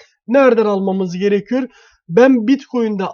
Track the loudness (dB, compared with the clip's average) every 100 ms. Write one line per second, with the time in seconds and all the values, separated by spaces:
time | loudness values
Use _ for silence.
0 | _ _ -2 2 4 2 0 -2 -2 -4
1 | -4 -4 -2 -2 -2 -6 -6 _ _ _
2 | -4 2 4 4 0 -2 -2 -6 -4 -4
3 | -8